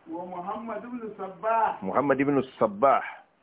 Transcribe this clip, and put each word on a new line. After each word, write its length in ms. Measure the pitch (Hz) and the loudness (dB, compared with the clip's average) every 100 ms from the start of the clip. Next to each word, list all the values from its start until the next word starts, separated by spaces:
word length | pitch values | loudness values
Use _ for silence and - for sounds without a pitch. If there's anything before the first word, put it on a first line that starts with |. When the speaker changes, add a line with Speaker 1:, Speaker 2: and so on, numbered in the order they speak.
Speaker 1:
ومحمد 760 | - 175 180 180 185 226 226 208 | -12 -10 -10 -8 -8 -8 -8 -10
بن 180 | 247 247 | -8 -10
الصباح. 800 | 220 190 190 185 220 226 - - | -10 -10 -12 -4 0 2 2 0
Speaker 2:
Muhammad 360 | 95 107 139 135 | -2 2 4 4
ibn 180 | 139 139 - - | 4 2 0 0
Sabbah. 440 | 110 101 135 110 - - - _ | 0 4 4 4 0 -12 -20 _